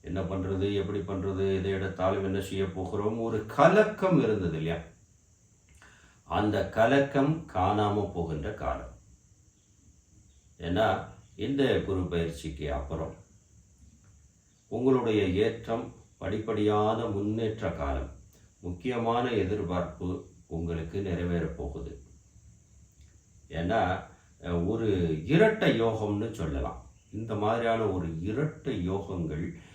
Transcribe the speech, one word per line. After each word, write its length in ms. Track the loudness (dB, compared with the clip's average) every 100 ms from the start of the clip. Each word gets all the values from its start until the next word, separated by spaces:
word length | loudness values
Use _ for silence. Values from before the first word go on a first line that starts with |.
என்ன 200 | -6 -4
பண்றது, 520 | -2 -2 -2 0 0
எப்படி 260 | 0 -2 -4
பண்றது, 560 | -4 -4 -2 0 0 0
எதை 160 | 0
எடுத்தாலும் 520 | -2 -2 0 0 0
என்ன 180 | 0 -2
செய்ய 300 | -2 -2 -2
போகிறோம், 500 | -4 -4 -2 -2 0
ஒரு 240 | -2 -2 -4
கலக்கம் 760 | 6 6 8 4 2 4 4
இருந்தது 340 | 4 0 0 -2
இல்லையா? 200 | -4 -4 -8 -20 _ _ _ _ _ _ _ -20 -20 -20 -20 -20
அந்த 460 | -4 0 2 2 0
கலக்கம் 760 | 4 6 6 4 2 2 2 -2
காணாம 580 | 0 2 2 2 2 -2
போகின்ற 400 | -2 -4 -4 -4
காலம். 440 | -4 -4 -4 -8 -16 -20 -20 _ -20 -20 _ _ _ -20 -20 _ -20 -20 _ _ -10
ஏன்னா, 420 | -4 2 2 2 -4 -16 -20 -8
இந்த 460 | -4 2 2 2 0
குரு 180 | -2
பயிற்சிக்கு 680 | 0 0 -2 -4 -10 -6 -4
அப்புறம் 400 | -4 -4 -6 -6 -10 -20 -20 _ -20 -20 _ -20 -20 -20 -20 -20 _ _ _ _
உங்களுடைய 560 | 0 4 4 4 4
ஏற்றம் 720 | 4 4 2 0 -4 -4 -4 -14 -20 _
படிப்படியான 920 | -4 -4 -2 2 4 4 4 2 0
முன்னேற்ற 600 | 0 0 0 -2 -2 -4
காலம், 400 | -4 -2 -2 -4 -12 -20 -20 -20 _
முக்கியமான 720 | -10 -6 -2 0 2 2 2
எதிர்பார்ப்பு 960 | 2 0 0 -2 -2 -4 -6 -6 -6 -8 -20 -10
உங்களுக்கு 520 | -6 -4 -4 -4 -6
நிறைவேறப் 560 | -4 -2 0 0 -2 -4
போகுது. 480 | -8 -8 -10 -14 -20 -20 -20 -20 -20 -20 -20 -20 -20 _ -20 -20 _ -20 -10
ஏன்னா, 500 | -4 0 2 2 -2 -6 -20 -20 -12
அஹ், 260 | -4 -2 0
ஒரு 200 | 0 0 0 0 -2 2
இரட்டை 560 | 6 6 6 2 4
யோகம்னு 500 | 2 0 -2 -2 -4
சொல்லலாம். 540 | -4 -4 -4 -4 -6 -16 -20 _
இந்த 240 | -10 -4 -2
மாதிரியான 480 | 0 2 2 2
ஒரு 380 | 2 0 -2 -4
இரட்டை 680 | -2 0 0 -2 -4 -2 0
யோகங்கள் 640 | -2 -4 -4 -4 -2 -6 -8 -18